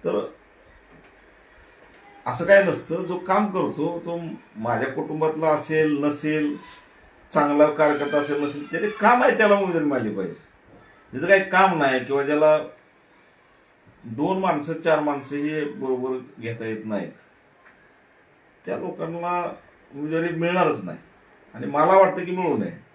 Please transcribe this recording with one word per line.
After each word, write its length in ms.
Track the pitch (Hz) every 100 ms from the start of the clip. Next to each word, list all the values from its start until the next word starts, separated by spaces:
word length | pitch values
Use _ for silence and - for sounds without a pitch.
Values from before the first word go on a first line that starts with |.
| -
तर 260 | - - - _ _ _ - _ - - _ - _ _ - - - - - - - -
असं 200 | 123 170
काय 180 | 196
नसतं, 320 | 190 123 - 165
जो 220 | 175 185
काम 280 | - 196 208
करतो 540 | 185 151 - 156 170 165
तो 140 | 170 165 - - 110
माझ्या 320 | 113 120 131
कुटुंबातला 600 | - - 151 156 156 156
असेल 560 | 151 - 156 156 143
नसेल, 540 | 147 143 156 156 147 147 - - - _ - _ -
चांगला 380 | 151 147 147 151
कार्यकर्ता 460 | 151 151 147 147 147
असेल 260 | 147 143
नसेल, 280 | 143 143 147
त्याचे 180 | 165 208
काम 340 | - 208 247
आहे 140 | 269 208
त्याला 220 | 214 202
उमेदवारी 260 | 190 165 147
मिळाली 300 | 135 107 98
पाहिजे. 200 | 95 - - _ _ - - - _
ज्याचं 160 | 123 170
काही 160 | 196
काम 340 | 190 185 170 165
नाही 280 | 135 131 123
किंवा 180 | 139
ज्याला 360 | 139 147 156 156 - - _ _ _ _ _ _ _ _ _ _ _ _
दोन 360 | 117 113 160 190
माणसं, 340 | 190 156 151
चार 260 | 160 165 151
माणसं 360 | 147 143 127 143
हे 300 | 147 156 143
बरोबर 520 | 135 131 127 127 127 - -
घेता 260 | 113 113 110
येत 200 | 107 107
नाहीत, 260 | 101 82 - _ _ _ _ - _ _ _ _ _ _ _ _ _ -
त्या 120 | 196
लोकांना 760 | 185 - 165 170 175 175 170 - - _ _ 139
उमेदवारी 340 | 151 160 170
मिळणारच 540 | 160 170 185 - -
नाही 140 | 90 82 - _ _ _ _
आणि 120 | 113 139
मला 200 | 143 160
वाटतं 400 | 190 185 180 175
की 60 |
मिळू 260 | 185 175 123
नये. 140 | 90 82 -